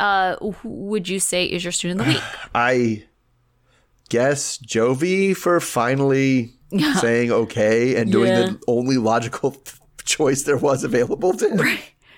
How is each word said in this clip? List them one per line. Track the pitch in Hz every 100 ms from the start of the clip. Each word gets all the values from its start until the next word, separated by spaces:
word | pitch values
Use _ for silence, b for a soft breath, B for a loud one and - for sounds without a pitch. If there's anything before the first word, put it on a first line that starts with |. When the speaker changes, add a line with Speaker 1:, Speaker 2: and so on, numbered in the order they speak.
Speaker 1:
uh, | 202 196 185 -
who | 208 185 226
would | - 196 214 180
you | 190
say | - 180
is | 180 175
your | 175
student | - 175 185
of | 254
the |
week? | - - -
Speaker 2:
<sighs> | -
I | 120 120 127 117 107 - _ _ _ _ _ _ _ _ _ _
guess | 113 135 143 - -
Jovi | 120 110 117 131 175 190 196 185
for | 180 175
finally | - 127 117 135 139 135 135 131 117 - _
Speaker 1:
<laughs> | 190 302 -
Speaker 2:
saying | 117 117 120
okay | 113 113 110 107 113 127 117
and | 110
doing | 110 117
Speaker 1:
Yeah. | 113
Speaker 2:
the | - - -
only | 120 127 131
logical | 110 117 113 - 135 - - -
<laughs> | _ -
choice | - - 143 139
there | 147 143
was | 147 131
available | - 120 120 131 180
to | 208 208
him. | 202
Speaker 1:
Right. | 147 - - _ b